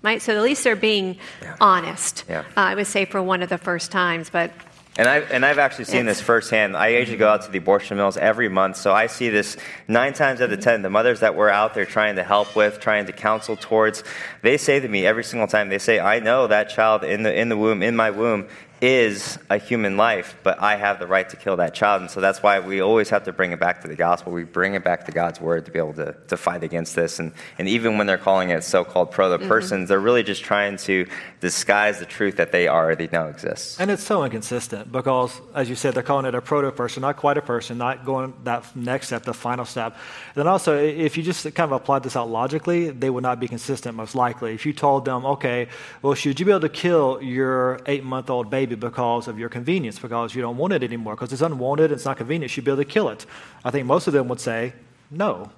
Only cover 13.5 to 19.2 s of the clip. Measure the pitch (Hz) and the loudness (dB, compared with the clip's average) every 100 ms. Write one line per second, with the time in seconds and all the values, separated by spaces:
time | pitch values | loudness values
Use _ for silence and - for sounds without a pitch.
13.5 | 107 - 110 110 104 - - - - 110 | -8 0 2 2 0 -12 -12 -12 0 2
14.5 | 143 - 139 127 101 92 110 117 120 104 | 4 4 2 2 2 2 2 -2 -2 2
15.5 | 110 101 98 - 110 92 113 110 127 120 | 2 2 -2 2 2 4 2 4 2 4
16.5 | 107 104 - 110 110 71 104 110 98 117 | 2 2 2 4 4 0 0 0 0 0
17.5 | 107 110 104 110 117 113 101 117 104 95 | 2 2 2 0 2 0 0 0 -2 -4
18.5 | - - - 127 131 113 101 | -16 -20 0 4 4 2 0